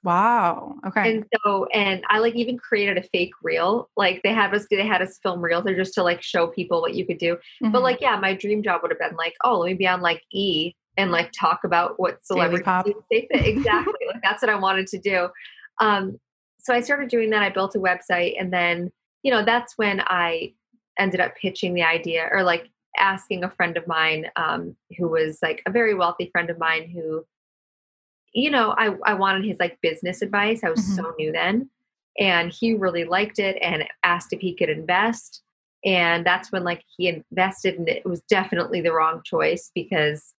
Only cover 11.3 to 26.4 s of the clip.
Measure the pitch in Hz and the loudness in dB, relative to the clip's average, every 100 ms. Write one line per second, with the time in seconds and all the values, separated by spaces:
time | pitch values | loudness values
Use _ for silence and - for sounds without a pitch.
11.3 | - 165 180 175 170 180 - 180 - - | -2 0 0 0 0 0 -2 -2 -4 -4
12.3 | 180 170 170 190 185 196 202 _ 226 - | 0 2 2 2 2 0 -4 _ 0 2
13.3 | - 220 214 233 214 392 440 - 233 196 | 2 2 2 2 2 0 -4 -6 -2 -2
14.3 | 208 226 208 190 190 190 190 196 185 175 | 0 0 2 2 0 -2 -4 0 0 0
15.3 | - - - - - 214 202 190 208 _ | -6 -20 -20 -14 0 2 2 0 -8 _
16.3 | _ _ _ - 247 240 285 254 240 220 | _ _ _ 0 0 2 -2 0 0 2
17.3 | 214 196 190 190 202 185 180 - 175 175 | 2 2 0 -2 0 0 0 0 0 0
18.3 | - 185 180 175 175 180 _ _ _ 277 | -2 -2 2 2 0 -4 _ _ _ 2
19.3 | 233 208 240 240 - 208 196 - 180 170 | 4 4 2 -2 -2 0 0 0 0 0
20.3 | 165 - _ _ _ _ - 196 180 - | -2 -6 _ _ _ _ -2 0 2 -2
21.3 | - 190 185 180 175 165 165 165 165 160 | -2 -6 -4 -2 2 2 0 0 -2 0
22.3 | 196 180 170 - _ _ - 196 190 - | 2 2 0 -4 _ _ 2 2 2 -6
23.3 | 185 180 - 175 165 170 160 160 156 160 | -6 -6 -2 -2 -2 -4 0 0 0 -4
24.3 | - 160 165 170 - _ 175 170 160 156 | -4 -2 -4 -8 -14 _ -6 -2 0 -2
25.3 | 156 160 151 - 214 226 196 175 180 175 | -2 -4 -2 -2 0 2 2 0 -2 -4
26.3 | 175 | -4